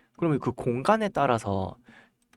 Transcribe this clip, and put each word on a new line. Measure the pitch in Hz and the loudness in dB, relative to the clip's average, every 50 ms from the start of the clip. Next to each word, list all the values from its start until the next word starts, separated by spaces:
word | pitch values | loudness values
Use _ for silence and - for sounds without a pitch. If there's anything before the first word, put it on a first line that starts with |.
| _ _ _ | _ _ _
그러면 | - 170 165 147 127 | -2 0 2 2 2
그 | - 127 120 | 0 -2 -4
공간에 | - - 131 117 123 127 - 214 220 214 196 | -2 -2 -2 -2 -2 2 2 2 2 2 -2
따라서 | - 147 143 135 120 113 - 101 98 98 95 90 - - _ - - - - _ _ _ _ _ _ | 0 0 2 2 2 0 0 0 -2 -2 -2 -4 -8 -12 _ -20 -20 -20 -20 _ _ _ _ _ _